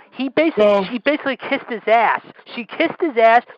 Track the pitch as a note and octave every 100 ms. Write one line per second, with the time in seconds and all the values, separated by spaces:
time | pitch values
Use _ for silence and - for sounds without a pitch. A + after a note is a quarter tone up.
0 | - - C4+ D4+ D#4+ G#3+ G#3 G3+ F#3 B3
1 | C#4 D4 C#4 B3 - C4+ - A3 - A#3
2 | G3 C3 - - - A#3+ A3 - D#4+ -
3 | E4+ A3+ A3+ A#3 -